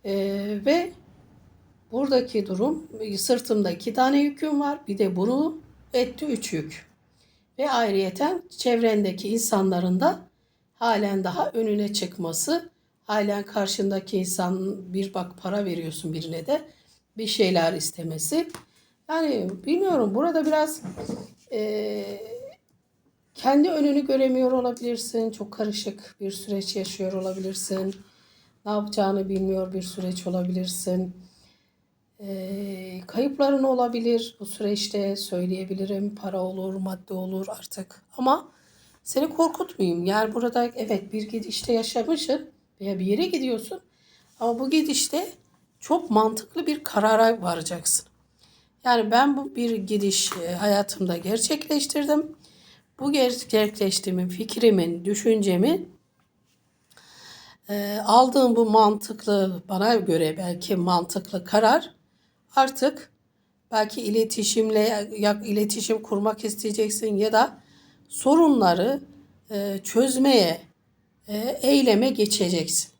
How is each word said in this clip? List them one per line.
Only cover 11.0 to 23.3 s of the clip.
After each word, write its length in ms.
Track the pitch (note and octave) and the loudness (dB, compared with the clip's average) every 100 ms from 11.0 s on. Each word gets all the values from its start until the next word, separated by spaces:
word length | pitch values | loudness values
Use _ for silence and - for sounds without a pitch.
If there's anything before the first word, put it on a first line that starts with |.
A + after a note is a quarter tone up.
| G#3 G3 | 0 -2
daha 260 | F#3 G#3 D4+ | -2 -2 -2
önüne 440 | A#3 A3 G#3 G#3 | -2 0 0 0
çıkması, 760 | - F3+ - E3 D#3+ - E4+ E4+ _ _ _ | -2 -6 -6 -6 -4 -2 -2 -4 _ _ _
halen 400 | - G#3+ G#3 G3+ | -2 0 0 -2
karşındaki 760 | G3 G#3+ G3 - G3 F#3+ F#3 G3 | -4 -4 -2 -2 -2 -2 -2 -4
insan 600 | F#3 - F3+ F#3+ F#3+ G3+ F3+ | -2 -2 -2 0 -2 -6 -6
bir 200 | F#3 G3 | -4 -4
bak 180 | F#3+ F3 - | -4 -8 -8
para 240 | F#3 G#3 G3 | -4 -2 -2
veriyorsun 480 | E3+ E3 D#3+ E3+ | -4 -6 -8 -8
birine 320 | D#3+ E3 E3 E3 | -6 -6 -8 -2
de 160 | D4+ - _ _ _ _ G#3+ | -4 -4 _ _ _ _ -8
bir 100 | G#3+ | -4
şeyler 460 | - F#3+ F3+ E3 | 2 2 4 2
istemesi. 720 | D#3 D#3 - E3 D#3 - D#4 E4 - _ _ _ _ - | 0 -6 -6 -8 -6 -2 -2 -2 -10 _ _ _ _ -6
Yani 400 | D#4+ D#4 A#3+ F#3 F#3+ - | -2 0 0 -4 -6 -2
bilmiyorum 500 | F4 F#4+ D#4 G#3+ G3+ | 0 2 2 2 2
burada 300 | E4 D#4+ D#4 | 0 0 2
biraz, 360 | D#4 D#4 - - - - - - _ _ | 2 0 -4 -12 -10 -10 -10 -12 _ _
e, 520 | A3+ G#3+ G#3+ G#3+ G#3 G3+ G3+ A4 A#4+ C#5 F5 _ _ _ _ _ _ _ | -4 -2 -2 -4 -6 -8 -12 -12 -14 -14 -20 _ _ _ _ _ _ _